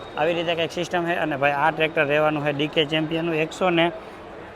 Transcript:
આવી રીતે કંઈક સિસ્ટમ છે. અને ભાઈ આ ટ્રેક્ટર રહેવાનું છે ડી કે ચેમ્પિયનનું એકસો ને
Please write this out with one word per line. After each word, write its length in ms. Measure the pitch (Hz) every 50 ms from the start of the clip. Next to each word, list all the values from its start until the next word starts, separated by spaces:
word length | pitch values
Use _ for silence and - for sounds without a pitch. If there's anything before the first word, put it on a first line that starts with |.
| - - -
આવી 160 | 151 151 170 175
રીતે 220 | 170 170 170 170
કંઈક 160 | 160 165 151
સિસ્ટમ 340 | - 180 175 - - 175 170
છે. 100 | 170 175
અને 220 | 196 160 156 151
ભાઈ 140 | 131 139 143
આ 200 | 143 143 147 160
ટ્રેક્ટર 340 | 160 156 156 156 156 165 151
રહેવાનું 400 | 139 147 151 151 151 151 147 143
છે 60 | 151
ડી 160 | 143 139 151
કે 180 | 151 - 170 156
ચેમ્પિયનનું 500 | 143 160 156 160 151 165 160 165 170 165
એકસો 340 | 151 160 160 - - 190 180
ને 220 | 170 165 165 170 - - - - - - - - - - - - -